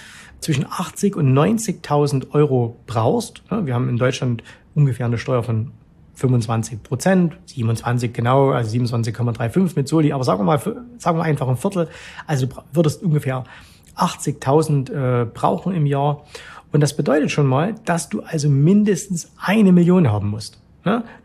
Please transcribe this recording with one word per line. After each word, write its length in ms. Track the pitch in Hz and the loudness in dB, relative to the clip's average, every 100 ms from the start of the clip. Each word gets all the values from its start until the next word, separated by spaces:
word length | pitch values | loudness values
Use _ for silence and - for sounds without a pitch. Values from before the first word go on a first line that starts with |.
| - - - - | -20 -20 -20 -10
zwischen 240 | - 139 170 | -4 -2 -2
achtzig 480 | - 180 - 202 196 | -6 -8 -2 -2 0
und 160 | 139 | 2
neunzigtausend 1000 | 131 180 220 - 175 - 147 147 139 - | 4 4 2 -2 -8 -2 0 2 -2 -2
Euro 440 | 147 151 127 117 - - | 0 2 2 -2 -6 -6
brauchst. 560 | 117 113 240 - - - | 0 2 0 -4 -14 -8
Ja, 140 | 220 151 | -4 -2
wir 80 | |
haben 160 | 120 127 | -2 -2
in 80 | 120 | 0
Deutschland 440 | 127 123 127 117 - - _ | 0 0 -4 -4 -8 -20 _
ungefähr 320 | - 143 117 120 | 2 2 2 -2
eine 120 | 117 | -4
Steuer 260 | - 127 | -2 -2
von 280 | 117 113 123 - - _ - | 0 -4 -4 -10 -20 _ -20
fünfundzwanzig 680 | - 131 127 113 113 110 107 | -4 0 0 0 -4 -4 -10
Prozent, 540 | - 120 180 190 175 - - | -8 -2 2 2 2 -2 -14
siebenundzwanzig 680 | - 113 113 120 123 120 | -6 -4 -2 -2 -2 -2
genau, 380 | 117 120 135 135 | -2 2 4 4
also 180 | 143 110 | 2 -2
siebenundzwanzig 440 | 120 123 120 117 | -2 -2 -2 -4
Komma 200 | 107 120 | -4 -4
drei 160 | 110 117 | -2 -2
fünf 260 | 180 185 147 | 0 0 -2
mit 140 | 127 | 0
Soli, 240 | 160 151 | 0 0
aber 100 | 139 | 0
sagen 160 | 127 185 | -2 0
wir 60 | 190 | 0
mal, 160 | 151 196 254 - - | 0 -2 -8 -14 -6
sagen 200 | 175 165 | -2 0
wir 60 | |
einfach 260 | 170 143 131 | 0 -2 0
ein 80 | 127 | -2
Viertel, 320 | 196 180 160 - - - - | -2 -2 -4 -8 -20 -16 -4
also 220 | 143 127 | -2 -2
bra-, 160 | - - | -6 -4
würdest 320 | 156 151 - | 2 2 0
ungefähr 400 | 190 147 135 127 - - - - - - | -2 0 -2 -6 -8 -16 -20 -20 -20 -4
achtzigtausend, 920 | 180 - - 143 131 147 156 143 127 | -4 -2 -6 -4 2 2 2 0 -2
äh, 360 | 151 127 123 113 | -4 -2 0 -2
brauchen 500 | - 175 190 175 185 | -2 -2 -2 -2 -2
im 100 | 143 | 0
Jahr. 380 | 139 143 147 - - - - - | 0 0 -2 -10 -20 -20 -20 -2
Und 80 | 151 | 0
das 160 | 147 - | 2 0
bedeutet 360 | 147 294 233 | 0 2 2
schon 140 | - 139 | 2 2
mal, 300 | 131 185 220 | 2 0 -4
dass 240 | - 180 - | -4 -4 -4
du 140 | 214 | -8
also 260 | - 160 143 | -6 -2 2
mindestens 880 | 139 151 208 208 180 - 170 - - | 4 6 4 4 0 -4 -8 -8 -8
eine 300 | - 214 190 | -2 4 6
Million 360 | 180 170 185 139 | 6 6 6 4
haben 200 | 104 101 | 2 -2
musst. 320 | 107 - - _ _ 170 | -6 -10 -18 _ _ -2
Ne? 180 | 233 226 - | -2 -4 -8